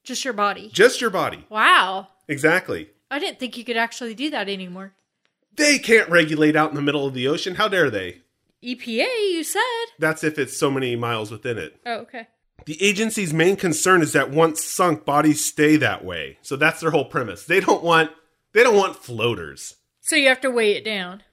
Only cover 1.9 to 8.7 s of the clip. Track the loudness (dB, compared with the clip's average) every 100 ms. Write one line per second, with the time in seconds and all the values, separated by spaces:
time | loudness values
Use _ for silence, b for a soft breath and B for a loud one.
1.9 | -2 -10 _ -10 0 2 2 0 -8 -10
2.9 | _ -10 -8 -8 -8 -10 -10 -6 -4 -4
3.9 | -6 -12 -8 -6 -6 -6 -8 -10 -16 -18
4.9 | _ _ _ _ _ _ 0 2 2 4
5.9 | 4 6 4 4 4 4 4 2 0 -2
6.9 | -2 -2 -2 -2 -2 -4 -2 0 2 2
7.9 | 0 -6 -12 _ _ _ _ -14